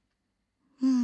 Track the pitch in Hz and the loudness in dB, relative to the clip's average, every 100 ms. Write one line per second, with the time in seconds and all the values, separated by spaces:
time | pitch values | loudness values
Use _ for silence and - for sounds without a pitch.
0 | _ _ _ _ _ _ _ - 262 254 | _ _ _ _ _ _ _ -6 -2 0